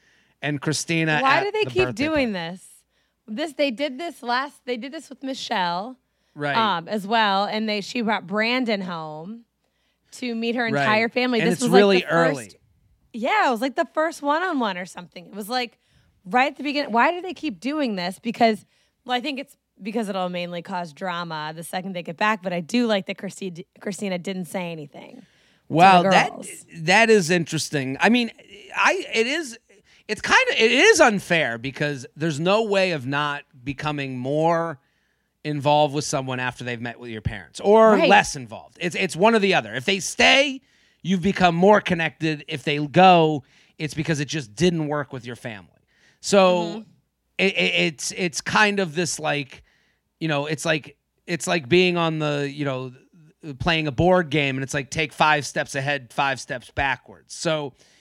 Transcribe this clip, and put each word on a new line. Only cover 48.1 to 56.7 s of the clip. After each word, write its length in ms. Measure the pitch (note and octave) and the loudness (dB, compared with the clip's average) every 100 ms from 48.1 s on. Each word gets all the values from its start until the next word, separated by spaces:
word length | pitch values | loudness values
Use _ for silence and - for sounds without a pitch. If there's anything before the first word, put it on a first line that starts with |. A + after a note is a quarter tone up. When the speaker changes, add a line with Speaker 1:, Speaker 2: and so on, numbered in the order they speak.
| - | -6
Speaker 1:
it's 240 | F3 - | -6 -6
kind 400 | - G#3+ G#3 G3+ | -2 2 2 2
of 160 | F#3 D3 | -2 -4
this, 240 | E3 - | -4 -4
like, 440 | D3+ D3 C3+ - _ _ _ _ _ _ | -2 -2 -4 -14 _ _ _ _ _ _
you 80 | D#3+ | -2
know, 160 | D3 D3 | -2 -2
it's 180 | D#3 | -4
like, 320 | E3+ D#3+ - - _ _ - | -2 -2 -4 -18 _ _ -8
it's 180 | E3+ - | -6 -2
like 220 | F3 B2 | -2 2
being 300 | F3 F#3 F3 | 4 4 2
on 220 | E3 D#3+ | 0 0
the, 300 | D3+ D3 C#3+ | -2 -2 -4
you 120 | C#3+ | -4
know, 300 | C#3+ C3 C3 B2+ _ F3 D3+ _ D#3+ C3 | -4 -4 -8 -14 _ _ -20 _ -14 -4
playing 260 | F3 D#3+ D3+ | 0 0 0
a 60 | |
board 380 | C3 F3 F3+ E3 | 2 4 4 2
game, 260 | D3+ C#3 C3 | 0 0 -2
and 80 | |
it's 100 | C3+ | -4
like, 160 | D3 C3+ | -6 -6
take 220 | D#3+ D#3 | -4 -6
five 340 | - D#3 D3+ C#3 | 2 4 4 0
steps 300 | E3+ C#3 C#3 | -6 -6 -6
ahead, 360 | C3+ C#3+ A#2+ | -4 -6 -6
five 260 | - C#3 C3 | -4 -2 -4
steps 320 | - C3 - | -8 -12 -8